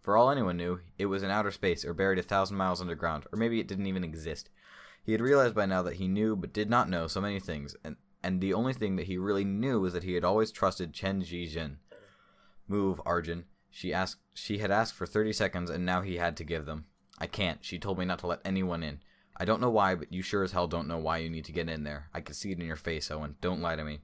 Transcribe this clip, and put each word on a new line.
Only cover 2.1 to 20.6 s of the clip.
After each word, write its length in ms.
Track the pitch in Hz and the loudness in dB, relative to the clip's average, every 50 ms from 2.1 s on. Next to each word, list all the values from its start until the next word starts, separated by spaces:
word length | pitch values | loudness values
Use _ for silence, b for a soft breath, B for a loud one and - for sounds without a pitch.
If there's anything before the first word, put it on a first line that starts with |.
| 95 92 | 4 2
a 40 | |
thousand 360 | 87 - 101 98 95 95 101 98 | 0 2 2 2 2 2 0 0
miles 240 | 95 92 90 85 | 0 0 0 -2
underground, 420 | 92 87 85 76 87 82 80 73 73 - | -2 -6 -4 -2 -2 -2 -2 -2 -6 -6
or 60 | - 104 | -2 0
maybe 200 | 113 117 117 113 | 0 0 0 0
it 100 | 95 - | -2 -2
didn't 180 | 101 95 98 | -4 -2 -2
even 180 | 98 95 92 90 | -2 -2 -2 -4
exist. 460 | 82 78 82 78 80 76 - - - B B B B B B B B B B | -4 -6 -8 -8 -8 -8 -8 -10 -18 B B B B B B B B B B
He 100 | B - | B 0
had 100 | 110 110 | 0 2
realized 320 | 117 131 143 139 131 120 104 | 6 6 8 8 6 6 4
by 100 | 107 101 | 2 2
now 160 | 95 95 92 | 2 2 2
that 140 | 90 90 - | 0 -2 -4
he 140 | 90 92 92 | -2 0 0
knew 280 | 95 104 110 110 110 | 2 2 2 2 2
but 160 | 95 85 87 | 0 -4 -4
did 160 | - 104 107 104 | -2 -2 0 2
not 220 | 117 120 123 - | 4 2 4 2
know 160 | 92 85 82 | 0 -2 -2
so 160 | 80 - 98 | -2 -2 -2
many 180 | 98 104 101 98 | -2 -2 -4 -6
things, 340 | 92 - 82 73 71 71 - - | -6 -6 -6 -6 -8 -10 -14 -12
and, 140 | _ 78 76 _ _ _ _ _ | _ -12 -12 _ _ _ _ _
and 200 | - 90 92 90 | -4 -2 0 2
the 100 | 92 98 | 2 2
only 220 | 92 104 120 131 131 | 2 2 2 0 0
thing 220 | 127 110 101 95 | 0 0 0 0
that 100 | 92 - | 0 -2
he 100 | 95 92 | -2 -2
really 280 | 90 92 101 101 98 101 | -2 0 2 2 2 2
knew 360 | 98 98 101 120 139 127 107 | 0 0 0 0 2 2 2
was 140 | 95 92 85 | 2 2 0
that 100 | 87 87 | -2 -2
he 80 | 92 | 0
had 120 | 87 87 85 | 0 2 4
always 280 | 87 98 110 110 - | 4 4 4 2 2
trusted 400 | - - - 95 90 - 90 80 | 0 0 0 0 2 0 -6 -6
Chen 300 | - - - 95 98 98 | -6 -4 -2 -2 0 0
Zijin. 540 | 92 80 87 87 87 82 76 82 80 73 69 73 _ B B B B B B B B B B B B B B B - | -2 -4 -4 -6 -6 -4 -4 -6 -6 -6 -8 -12 _ B B B B B B B B B B B B B B B -8
"Move, 340 | - 98 104 98 95 90 - - | -2 0 2 2 2 2 0 0
Arjun." 400 | - 87 87 82 82 85 87 87 - - _ _ _ | 0 0 0 0 -2 -6 -6 -8 -14 -20 _ _ _
She 240 | - - - 92 76 | -16 -8 -6 -2 0
asked, 260 | 90 95 92 - _ _ _ _ | 0 -2 -2 -4 _ _ _ _
she 240 | - - - 107 101 | -14 -6 -4 -2 0
had 120 | 107 95 | 2 4
asked 220 | 98 107 113 110 | 4 4 4 2
for 140 | - - 92 | -2 -6 -8
thirty 260 | - - 107 107 107 | 0 2 2 2 2
seconds, 380 | 107 - 104 92 - 90 87 85 | 2 2 0 0 0 -2 -4 -2
and 160 | 73 87 90 | -2 -2 0
now 160 | 90 90 90 | 2 2 0
he 140 | 92 98 90 | 0 -2 -2
had 200 | 85 85 85 78 | 0 0 0 -2
to 80 | - 82 | -2 -4
give 220 | 76 82 80 73 | -4 -4 -4 -2
them. 180 | 73 76 78 82 _ _ _ _ _ - - | -4 -8 -8 -10 _ _ _ _ _ -10 -8
"I 60 | - | -8
can't. 380 | - - - 101 87 78 - - | -6 -2 -2 -2 -2 -2 -4 -8
She 140 | - - 85 | -10 -8 -6
told 200 | 78 98 95 87 | -4 -4 -2 -2
me 60 | 92 | 0
not 160 | 92 90 85 | -2 -2 -2
to 60 | - | -2
let 140 | 87 85 - - | -4 -4 -2 -2
anyone 380 | 98 95 92 92 90 85 82 | -2 0 0 0 0 -2 -2
in. 180 | 82 76 71 71 b b b b b b b | -4 -6 -8 -10 b b b b b b b
I 80 | - 92 | -4 2
don't 160 | 90 110 - | 2 2 4
know 100 | 123 123 | 4 4
why, 240 | 113 107 98 95 95 | 6 6 6 6 4
but 180 | 85 73 - | 0 -2 -6
you 100 | - 92 | -6 -6
sure 200 | 92 - - 101 | -4 0 0 0
as 100 | 95 90 | 0 2
hell 140 | 90 90 | 2 0